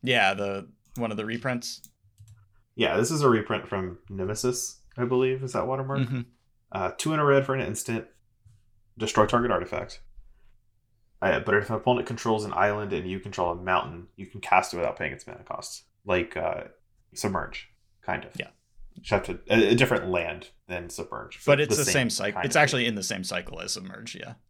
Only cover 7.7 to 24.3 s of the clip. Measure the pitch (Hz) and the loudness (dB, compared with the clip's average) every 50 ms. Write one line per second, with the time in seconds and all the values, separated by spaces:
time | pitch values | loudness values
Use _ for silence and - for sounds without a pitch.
7.7 | 107 - - - 113 113 113 - _ _ _ _ _ _ _ - _ _ _ _ | -6 -6 -4 -4 -4 -4 -4 -8 _ _ _ _ _ _ _ -20 _ _ _ _
8.7 | _ _ _ _ _ - 110 113 - - 107 101 - 120 120 120 104 85 87 - | _ _ _ _ _ -6 -4 0 4 4 4 4 4 2 2 2 0 0 -2 -2
9.7 | - 82 87 - - - - - - - - - - _ _ - - _ _ _ | -6 -6 -6 -8 -12 -18 -18 -18 -20 -20 -20 -20 -20 _ _ -20 -20 _ _ _
10.7 | _ _ _ _ _ _ _ _ _ _ - 95 80 - - 107 98 104 101 - | _ _ _ _ _ _ _ _ _ _ 0 2 2 2 2 2 2 2 2 0
11.7 | 113 107 - 127 123 120 120 - 123 113 - 117 110 107 104 104 - 90 95 104 | -4 0 4 4 4 4 2 -4 -6 -4 0 2 2 2 0 -2 2 2 4 4
12.7 | 104 104 104 98 98 82 90 92 92 95 92 104 95 - 90 87 85 87 90 92 | 2 0 -2 -2 -4 -4 -2 -4 -6 -6 -6 -8 -2 -2 0 0 0 -2 0 2
13.7 | 92 90 - 71 82 85 - - _ - 98 - - 104 - - - 92 87 - | 2 2 2 -2 -10 -14 -16 -18 _ -16 -16 -14 -14 -14 0 4 6 6 6 4
14.7 | - 87 87 - - - 87 73 - - - - - - - - - - - - | -2 -2 -2 -2 -2 -2 -6 -6 -6 -10 -14 -16 -16 -16 -12 -12 -12 -10 -10 -12
15.7 | - - _ _ _ _ _ 98 92 90 85 - - 87 82 82 85 - 82 - | -14 -16 _ _ _ _ _ 0 0 0 0 -2 -4 -4 -2 -2 -4 -4 -8 -12
16.7 | - _ _ _ _ _ _ _ - - - 107 95 85 71 - - - - _ | -18 _ _ _ _ _ _ _ -12 -4 -4 -2 -2 -2 -4 -6 -10 -14 -16 _
17.7 | _ _ _ _ _ _ _ - 90 - - - - - - - _ _ _ _ | _ _ _ _ _ _ _ -6 -6 -6 -6 -10 -12 -12 -12 -12 _ _ _ _
18.7 | _ - - - _ - - - 107 98 - - 90 - - - 101 113 110 98 | _ -20 -20 -18 _ -16 -4 0 0 0 0 -2 -10 -10 -2 2 4 6 6 6
19.7 | 117 120 135 - 123 98 87 92 90 87 85 82 78 85 - - _ _ _ - | 6 6 6 4 4 0 0 0 -2 -2 -2 -2 -6 -10 -12 -18 _ _ _ -8
20.7 | 92 87 85 87 - - - - - - 110 - - - - - 143 139 147 123 | -8 -8 -8 -8 -10 -10 -10 -10 -10 -12 -12 -14 -16 -4 4 4 6 6 6 2
21.7 | 110 139 139 113 92 143 123 113 - - 98 104 101 92 87 104 - 160 151 135 | 4 2 4 4 4 2 2 2 0 0 -2 -2 -2 -2 -2 2 4 6 4 6
22.7 | 147 127 120 117 110 104 92 - 110 98 92 92 - 90 87 - - 82 90 95 | 4 2 0 0 0 -2 -4 -4 -4 -4 -6 -4 -6 -6 -6 -8 -10 -10 -6 -6
23.7 | - 101 92 95 98 110 113 117 - - - - | -6 -8 -8 -14 -14 -14 -14 -14 -12 -12 -12 -14